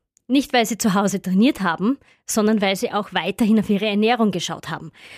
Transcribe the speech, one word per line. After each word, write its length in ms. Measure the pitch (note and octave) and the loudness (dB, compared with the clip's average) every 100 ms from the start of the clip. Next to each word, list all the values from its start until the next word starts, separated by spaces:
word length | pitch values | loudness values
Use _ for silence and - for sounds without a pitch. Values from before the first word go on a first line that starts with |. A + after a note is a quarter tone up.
| _ _ - | _ _ -2
Nicht, 220 | C4 B3+ | 0 2
weil 120 | B3 A3 | 0 0
sie 120 | A3+ | 0
zu 160 | A3+ | 0
Hause 280 | F#3+ G3+ G3 | 2 0 -2
trainiert 380 | F#3+ F#3 A#3+ - | 0 2 2 2
haben, 380 | F#3 D#3+ G3 C#4 _ _ - | -2 -2 -2 -2 _ _ -6
sondern 360 | - G#3+ A3 | 0 2 2
weil 160 | F#3+ F#3+ | 0 -2
sie 160 | A#3+ | -2
auch 200 | G3+ G#3 | -4 -4
weiterhin 460 | F3+ E3 G3 G#3+ A3 | -4 -4 0 2 2
auf 100 | G3 | 2
ihre 180 | G3+ G#3+ | 0 0
Ernährung 440 | G#3 G#3+ A#3+ A3 | 0 0 2 0
geschaut 380 | F3+ D#3+ D#3+ - | 0 -6 -8 -10
haben. 240 | D#3+ D#3+ - - | -12 -12 -20 -20